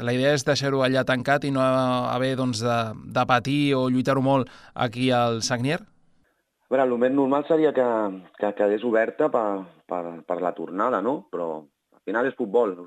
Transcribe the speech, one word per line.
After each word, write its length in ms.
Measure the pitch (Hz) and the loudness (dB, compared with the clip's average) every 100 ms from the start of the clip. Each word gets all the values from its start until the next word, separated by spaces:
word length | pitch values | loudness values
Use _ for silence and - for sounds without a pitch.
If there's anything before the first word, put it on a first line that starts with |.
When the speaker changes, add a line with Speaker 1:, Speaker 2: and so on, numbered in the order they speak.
Speaker 1:
La 120 | 120 127 | -2 0
idea 180 | 139 | 2
és 120 | 147 151 | 2 0
deixar-ho 360 | 131 139 135 | 0 0 2
allà 220 | 131 131 127 | 2 2 0
tancat 380 | 127 117 143 139 | 0 0 0 0
i 60 | |
no 80 | 135 | 0
haver, 720 | 131 131 127 127 123 123 131 131 | 2 2 0 0 -2 -2 -2 0
doncs, 260 | 127 110 120 | -2 -2 0
de, 120 | 117 110 - - | 0 -2 -8 -4
de 120 | 123 123 | -2 2
patir 320 | 123 135 143 143 131 | 2 2 0 2 2
o 60 | 127 | 2
lluitar-ho 340 | 127 131 135 131 | 0 2 2 2
molt 240 | 135 - - - | 2 0 -8 -12
aquí 380 | - 123 120 127 | -4 -4 -2 0
al 300 | 120 120 113 107 | 2 2 0 -2
Sagnier? 380 | 120 131 180 214 _ _ _ _ _ _ _ - | -2 -2 -4 -8 _ _ _ _ _ _ _ -2
Speaker 2:
A 60 | 131 | 2
veure, 100 | 131 | 2
el 140 | 120 | 2
més 80 | 127 | 2
normal 380 | 139 135 143 143 | 2 2 2 2
seria 240 | 160 156 | 2 4
que, 120 | 131 123 110 104 95 87 - | 2 2 0 -2 -6 -14 -6
que 140 | 104 | -4
quedés 300 | 101 104 107 120 | 0 2 2 0
oberta 400 | 110 113 - 156 | 0 0 0 0
per, 300 | 123 107 98 90 - - | 0 -2 -4 -8 -16 -8
per, 140 | 90 85 85 | -8 -8 -10
per 140 | 76 87 | -6 -4
la 140 | 90 | -4
tornada, 460 | 85 78 92 120 107 | -4 -6 -2 0 0
no? 140 | 110 160 - | -2 -4 -6
Però 140 | 87 82 78 73 | -6 -6 -8 -12
al 380 | _ _ _ - | _ _ _ -6
final 240 | 110 135 | -2 -2
és 60 | - | -4
futbol, 380 | 110 117 107 | -2 0 0
o 80 | 87 | -2